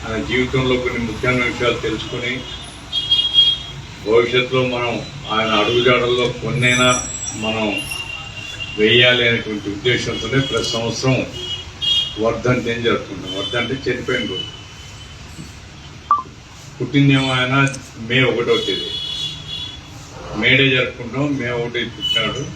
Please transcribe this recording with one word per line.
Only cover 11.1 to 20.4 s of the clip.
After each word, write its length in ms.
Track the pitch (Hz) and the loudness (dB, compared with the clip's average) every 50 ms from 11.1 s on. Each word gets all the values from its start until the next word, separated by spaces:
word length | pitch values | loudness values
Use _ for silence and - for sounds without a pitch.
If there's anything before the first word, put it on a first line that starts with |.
| 131 - - - - - - - - - - - - - - - - - - - - 101 110 | 2 2 0 -2 -6 -10 -6 -6 -8 -8 -8 -12 -10 -4 0 2 2 2 2 -2 -2 0 0
వర్ధంతి 440 | 113 113 113 - 123 127 120 113 117 117 | 0 0 2 2 2 2 2 2 -2 -2
అని 120 | 117 117 113 | 0 2 0
జరుపుకుంటాం. 440 | 101 95 - - 95 92 92 92 - - | 0 0 -2 -6 -10 -10 -8 -8 -6 -6
వర్ధంతి 360 | 98 - - - - - - | -6 -2 -2 -2 -2 -2 -4
అంటే 20 | 131 - | -4 -2
చనిపోయిన 400 | 127 123 120 113 123 127 127 120 - | -2 -2 -2 -2 -2 -2 -2 -2 -4
రోజు. 180 | - - - - - - - - - - - - - - - - - - - - - - - - - - - - - - - - - - - - - - - - - - - - - - - - - - | -4 -6 -6 -8 -10 -14 -16 -16 -18 -18 -16 -16 -16 -16 -16 -16 -16 -16 -16 -16 -14 -14 -16 -16 -16 -18 -18 -18 -18 -18 -18 -18 -18 -18 -2 -2 -2 -2 -2 -8 -14 -18 -20 -20 -20 -20 -18 -18 -8 -6
పుట్టిందేమో 520 | 127 120 - 139 139 139 135 135 131 131 131 127 | -6 2 4 6 6 8 6 6 4 2 2 0
ఆయన 180 | 127 127 131 139 135 131 - - - - - - 113 113 | 0 2 4 4 4 2 0 -4 -12 -14 -14 -12 -6 -2
మే 80 | 120 131 131 - | 2 2 4 4
ఒకటో 260 | - - - - 117 107 - 104 | 2 2 2 2 2 2 2 -2
తేదీ, 220 | 92 85 - - - - - - - - - - - - - - - - - - - - - - - - - - - - - - 104 104 | -2 -4 -4 -6 -6 -6 -6 -4 -6 -4 -6 -6 -6 -8 -10 -10 -8 -8 -8 -10 -12 -14 -16 -16 -16 -16 -16 -14 -14 -14 -12 -8 -6 0